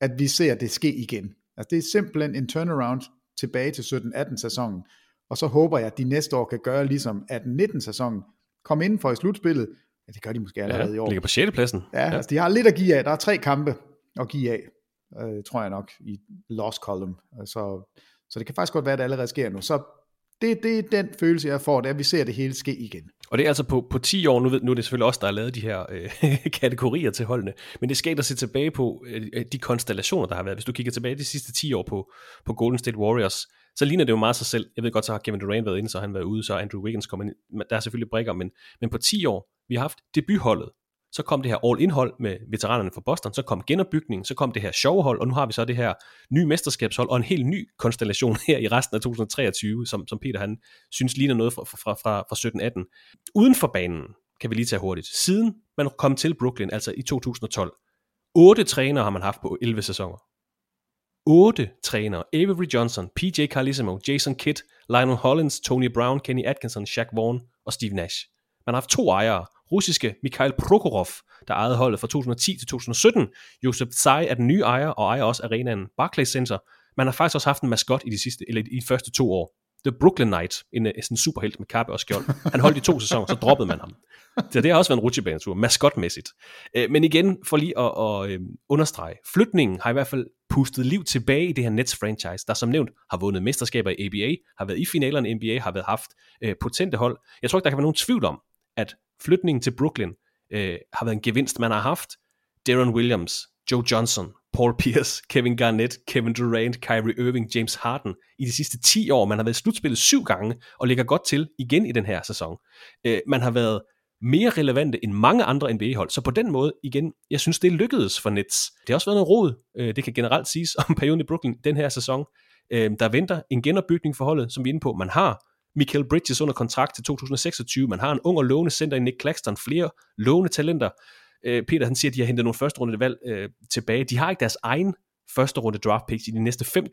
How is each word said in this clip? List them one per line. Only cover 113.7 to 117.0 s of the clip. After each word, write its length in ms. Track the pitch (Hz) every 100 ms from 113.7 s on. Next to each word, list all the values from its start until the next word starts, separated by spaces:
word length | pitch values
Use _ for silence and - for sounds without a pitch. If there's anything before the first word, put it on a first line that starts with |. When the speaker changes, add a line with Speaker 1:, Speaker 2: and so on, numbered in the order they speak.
| 107 - _ _ _
Speaker 2:
mere 280 | 117 147 233
relevante 540 | - 147 127 151 117
end 80 | 110
mange 320 | 101 117 226
andre 300 | 220 139 143
N 40 | 110
B 40 |
A-hold, 280 | 104 123 87
så 100 | -
på 100 | 127
den 220 | 123 233
måde, 200 | 139 143 -
igen, 300 | 139 139